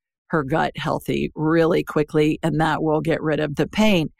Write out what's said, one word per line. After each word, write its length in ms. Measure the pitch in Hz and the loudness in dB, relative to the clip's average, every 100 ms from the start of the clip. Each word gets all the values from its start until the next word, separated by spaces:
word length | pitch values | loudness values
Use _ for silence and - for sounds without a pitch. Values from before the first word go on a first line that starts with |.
| _ _ - | _ _ -4
her 140 | 165 | -4
gut 280 | 135 160 143 - | 0 -2 -2 -4
healthy 540 | 147 143 - 139 143 - | -4 -4 -2 -4 -4 -2
really 460 | 156 165 160 170 | 0 2 2 2
quickly, 540 | 151 160 151 156 151 151 | 0 -2 0 2 2 0
and 180 | 165 151 | -2 0
that 220 | 160 160 | 0 0
will 180 | 156 151 | 0 0
get 220 | 151 151 | 0 -2
rid 160 | 156 147 | -2 -2
of 140 | 151 147 | -2 -2
the 100 | 151 | -2
pain. 400 | - 214 185 156 - | 2 4 4 0 -8